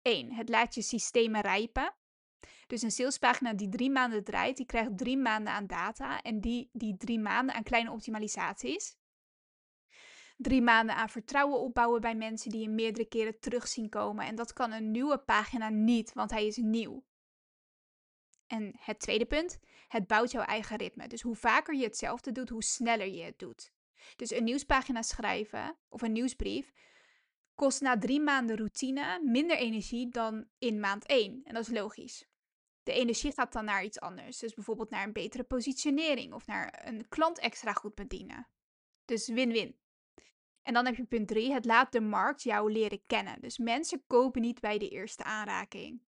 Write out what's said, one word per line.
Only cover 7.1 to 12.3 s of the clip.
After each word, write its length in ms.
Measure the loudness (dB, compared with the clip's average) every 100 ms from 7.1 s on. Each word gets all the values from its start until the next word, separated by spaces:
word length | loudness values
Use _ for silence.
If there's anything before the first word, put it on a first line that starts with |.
| -2
maanden 360 | 2 2 2
aan 80 | -2
kleine 280 | 0 0 0
optimalisaties. 1040 | -6 -6 -6 -4 -2 -4 -2 -4 -4 -8 -14 _ _ _ _ _ _ _ _ _ -20 -20 -20 -20 _
Drie 240 | 4 6
maanden 340 | 8 8 6
aan 140 | 0 -2
vertrouwen 500 | -4 -2 2 4 2
opbouwen 420 | 0 2 4 4
bij 140 | 0
mensen 360 | -2 -4